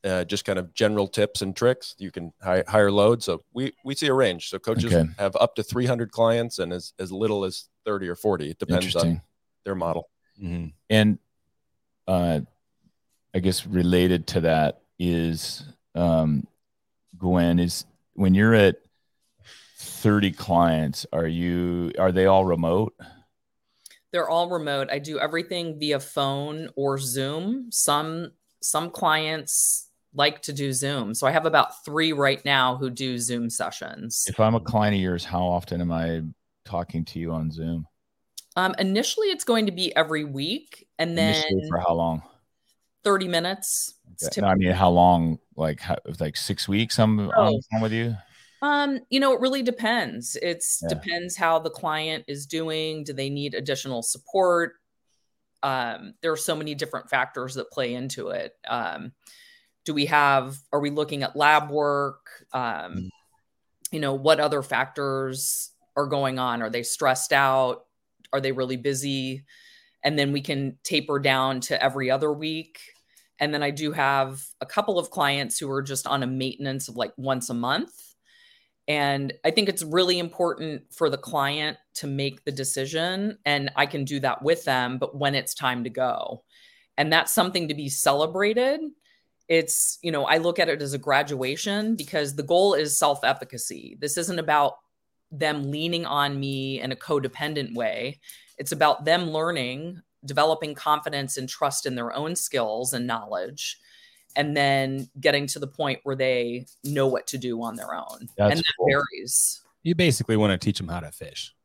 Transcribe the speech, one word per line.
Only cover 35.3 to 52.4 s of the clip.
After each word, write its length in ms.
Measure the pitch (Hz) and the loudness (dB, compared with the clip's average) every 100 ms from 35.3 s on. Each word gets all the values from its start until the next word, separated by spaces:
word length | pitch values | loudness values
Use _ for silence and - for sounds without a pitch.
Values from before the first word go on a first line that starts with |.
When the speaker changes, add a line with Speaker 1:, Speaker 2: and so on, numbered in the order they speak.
| 90 | 0
Speaker 2:
often 380 | 90 87 - 87 | 2 0 -2 -4
am 100 | 87 | -2
I 300 | 82 82 82 80 - _ _ | 0 -2 -2 -6 -12 _ _
talking 400 | - 87 87 82 | -8 -6 -4 -6
to 160 | 80 80 | -6 -6
you 140 | 82 | -4
on 180 | 80 80 | -4 -4
Zoom? 340 | 80 80 82 80 _ _ _ _ - _ - | -4 -6 -6 -8 _ _ _ _ -20 _ -2
Speaker 4:
Um, 180 | 185 185 | -2 0
initially, 480 | 196 202 277 - 415 | 0 0 0 0 -2
it's 160 | 359 | 0
going 220 | - 233 208 | 2 2 2
to 80 | |
be 200 | 180 175 | -2 -2
every 300 | - 156 156 | 2 2 0
week, 640 | 147 139 151 262 _ - _ - | -4 -4 -4 -6 _ -20 _ -4
and 200 | 165 170 | -2 2
then 180 | 160 160 | 2 2
Speaker 2:
Initially 320 | 156 95 85 | 0 -2 -2
for 120 | 85 | -2
how 140 | 90 | 0
long? 280 | 85 85 80 - _ _ _ _ _ _ _ | 2 0 -2 -8 _ _ _ _ _ _ _
Speaker 4:
thirty 240 | 208 196 185 | 0 2 2
minutes. 680 | 170 175 196 - - - _ _ | 0 0 -4 -4 -4 -6 _ _
It's 120 | - - | -8 -6
Speaker 2:
Okay. 120 | - | 0
No, 80 | 98 | 2
I 40 | |
Speaker 4:
typically 160 | 95 92 | 4 4
Speaker 2:
mean, 80 | 90 | 6
how 140 | 92 | 6
long? 480 | 87 87 85 82 78 _ - | 8 6 6 2 -2 _ -4
Like, 240 | 80 73 | -2 -2
how, 160 | - 76 - 82 | -4 -6 -6 -6
like, 160 | 78 - | -6 -4
six 280 | - 101 - | -6 -4 0
weeks 280 | 101 117 - | 0 0 4
I'm 220 | 110 107 | 4 4
on 140 | 101 - | 2 2
Speaker 4:
Oh. 160 | 107 | 4
Speaker 2:
the 120 | 107 - | 2 -2
phone 120 | 110 | -2
with 100 | 110 | 0
you? 240 | 113 117 104 _ _ _ _ | 0 -2 -4 _ _ _ _
Speaker 4:
Um, 380 | 285 285 285 269 - | 0 2 0 -2 0
you 100 | 269 | 2
know, 140 | 277 | 4
it 80 | 247 | 4
really 200 | 254 269 | 2 2
depends. 760 | 247 240 226 240 143 110 123 - | -2 0 0 0 -2 -6 -8 -4
It's 380 | 175 170 - - | -4 -2 -2 -2
Speaker 2:
Yeah. 60 | 165 | -2
Speaker 4:
depends 460 | 156 190 175 175 175 | -4 -4 -6 -6 0
how 240 | 170 160 | 2 2
the 100 | 160 | 0
client 540 | - 165 156 160 156 - | -6 -4 -2 -4 -6 -8
is 160 | 143 | -12